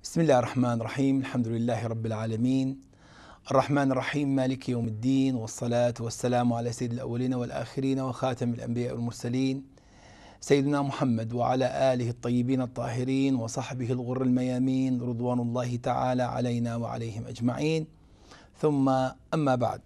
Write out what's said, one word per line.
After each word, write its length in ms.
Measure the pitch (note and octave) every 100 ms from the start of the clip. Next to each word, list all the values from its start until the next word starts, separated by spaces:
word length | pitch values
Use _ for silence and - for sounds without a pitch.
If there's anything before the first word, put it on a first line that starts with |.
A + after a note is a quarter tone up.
بسم 180 | - E3
الله 180 | D#3+ B2+
الرحمن 420 | A#2 B2+ B2 A#2
الرحيم. 400 | A2 C#3+ C#3 C3+
الحمد 280 | C3 B2+ A2+
لله 380 | A#2 A#2 G#2+ A2+
رب 200 | A2+ A2+
العالمين، 760 | G#2+ A2+ A2+ B2 C3 C3 C3+ - - - - - - -
الرحمن 420 | C3 B2+ C#3+ C#3
الرحيم، 420 | C3 - D3 C#3 C3+
مالك 320 | C3 C3 -
يوم 200 | A#2+ A#2
الدين، 460 | G#2+ B2+ C3+ C3+
والصلاة 600 | B2 A2 - A#2+ A#2+ A#2+ A#2+
والسلام 520 | A#2 - B2 B2 B2
على 200 | A#2 A#2+
سيد 200 | A#2 B2
الأولين 420 | A#2+ B2 A#2+ B2+
والآخرين 680 | B2+ A#2+ C3+ B2 - C3+ C3+
وخاتم 520 | C3 A#2+ C3 B2+ A#2+
الأنبياء 420 | A2+ A#2+ A#2 A#2+
والمرسلين 680 | B2 A#2 - B2 B2+ C3 C3+ - - - - - - - -
سيدنا 420 | - C#3+ C#3 D3
محمد 500 | C#3 - C3+ A2+ A2+
وعلى 600 | A#2+ A#2+ C3 B2+ C3+ C3
آله 160 | B2+ A#2+
الطيبين 520 | A#2+ B2 B2 B2 C3
الطاهرين 720 | B2 B2 B2 A#2+ B2+ C3+ C3+
وصحبه 580 | C3 A2+ C#3 A#2+ B2+ A#2+
الغر 300 | B2+ B2 B2+
الميامين 800 | B2+ B2+ B2+ B2+ C3 C3 C3 B2
رضوان 380 | B2 A#2 B2 B2
الله 360 | A#2+ B2 A#2+ A#2+
تعالى 460 | B2+ B2 B2+ B2+
علينا 540 | B2 A#2+ B2 A#2+ A#2 A#2
وعليهم 500 | A2+ A#2+ A2+ G#2+ -
أجمعين. 600 | A2+ A#2+ B2+ D3+ D#3+ D#3 - - - - - - -
ثم 280 | D#3+ C#3+ C3+ C3 C3 - -
أما 200 | E3 C#3+
بعد 260 | B2+ A2 G2